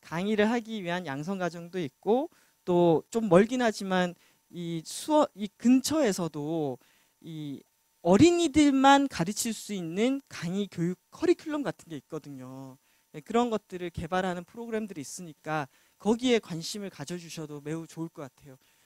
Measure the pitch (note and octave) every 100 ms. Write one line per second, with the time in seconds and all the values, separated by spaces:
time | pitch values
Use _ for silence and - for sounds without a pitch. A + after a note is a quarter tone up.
0 | - D#3+ G3+ G#3+ G#3+ A#3+ A3 A3 E3+ F3+
1 | E3 C3+ D#3 G3 F3 E3+ E3+ F#3 D3 -
2 | F#3+ A#3+ E4 _ _ _ - F3 F3 D3+
3 | - A#3 A3 E3+ A3 B3+ A#3 G#3 G3 F#3
4 | F3+ E3+ _ _ _ F3 E3+ E3 - -
5 | - D4+ - F#3 G#3 _ A#3 C4 - D#4
6 | A#3+ F#3 E3 D3+ D3 E3 D3 B2 _ _
7 | _ _ E3+ D#3+ D3 C3 - _ _ _
8 | E3+ G3 E4 F4 E4 D4+ D4 C4+ C4+ C#4
9 | C#4 - E3+ G#3+ A#3 G#3+ - G3+ E3 F3+
10 | B3 C#4 - - E3+ G3 G3+ - E3+ F3+
11 | _ - E4+ E4+ D#4+ D4 G#3 - - D3
12 | - D#3 D3 C3+ B2+ C3 C3+ B2+ _ _
13 | _ D#3 - A3+ A#3+ G#3+ - F3+ F3 -
14 | E3 F#3 F#3 F3+ F3 A#3 A#3 A3 G#3+ E3+
15 | C3 - F3 - D#3 D#3 C3+ _ _ _
16 | G3+ A3+ B3+ A3+ - E3 D#3+ G#3 G3 -
17 | D3 F3 E3+ E3+ D3+ D3 D3 E3 D#3+ D#3+
18 | E3 - C#3 - C#3 C3 _ _